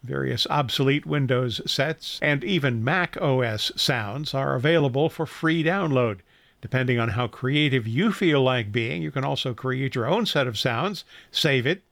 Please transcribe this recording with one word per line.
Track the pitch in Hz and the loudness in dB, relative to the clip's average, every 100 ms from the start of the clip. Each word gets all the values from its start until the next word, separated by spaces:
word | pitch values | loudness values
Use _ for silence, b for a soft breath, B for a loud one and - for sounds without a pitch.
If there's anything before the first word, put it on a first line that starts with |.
Various | 123 139 131 127 - | -6 -4 -2 -2 -2
obsolete | 147 127 - 135 147 | -2 -2 0 2 0
Windows | 156 147 131 127 123 104 - | 0 -2 0 0 0 -4 -4
sets | - 139 160 - - | -2 -2 -4 -10 -4
and | 151 143 | 0 0
even | 190 180 139 117 | 0 0 0 0
Mac | 117 180 175 - | 0 0 -2 -2
O | 160 131 | 0 2
S | 120 107 - - | 0 -2 -4 -2
sounds | - 127 104 123 151 | 0 0 -2 -6 -4
are | 139 139 | -2 0
available | 135 135 165 143 127 156 | 2 4 4 4 2 0
for | - 160 | -2 -8
free | - 160 165 | -2 0 2
download. | 156 196 170 131 120 98 b b b b | 2 0 2 2 2 -2 b b b b
Depending | 110 131 127 120 | -2 0 2 2
on | 113 | 2
how | 104 123 | 0 -2
creative | - 127 147 151 131 110 | -2 0 2 4 2 0
you | 117 214 | 2 2
feel | 190 180 143 | 2 4 4
like | 127 127 104 | 4 2 0
being, | 117 117 165 | -2 -2 -2
you | 156 | -4
can | 143 | -2
also | 139 135 135 | -2 -2 -4
create | 117 131 127 135 | -6 -4 -2 -2
your | 127 117 | -2 0
own | 202 220 | 0 0
set | 151 123 | 0 0
of | 107 | 0
sounds, | 131 117 180 185 B B B | -2 0 -2 -4 B B B
save | - 156 135 120 | -2 2 2 2
it | 190 _ | -2 _